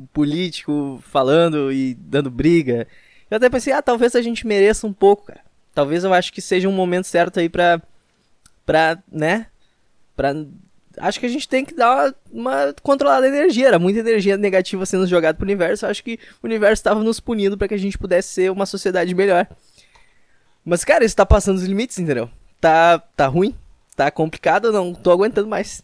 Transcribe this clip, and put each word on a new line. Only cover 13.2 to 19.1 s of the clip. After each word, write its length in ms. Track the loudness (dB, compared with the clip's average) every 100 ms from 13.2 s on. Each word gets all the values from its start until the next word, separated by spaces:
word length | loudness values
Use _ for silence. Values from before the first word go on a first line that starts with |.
| 2
na 80 | 2
energia. 320 | 0 4 4
Era 100 | 4
muita 220 | 2 0
energia 380 | 0 0 0 0
negativa 480 | 0 0 -2 -6 -4
sendo 200 | -2 2
jogada 300 | 2 0 -2
pro 80 |
universo. 400 | -2 -2 -2 -2
Eu 60 | -4
acho 120 | -6
que 160 | -8 -14 -14 _
o 40 | -6
universo 360 | 0 2 2
tava 200 | 0 0
nos 180 | 0 -2
punindo 380 | -4 -2 -2 -2
pra 100 | -4
que 60 |
a 40 | -4
gente 200 | -4 -6
pudesse 300 | -2 0 0
ser 220 | -2 -2
uma 140 | 0
sociedade 500 | -4 -4 -2 -2 -2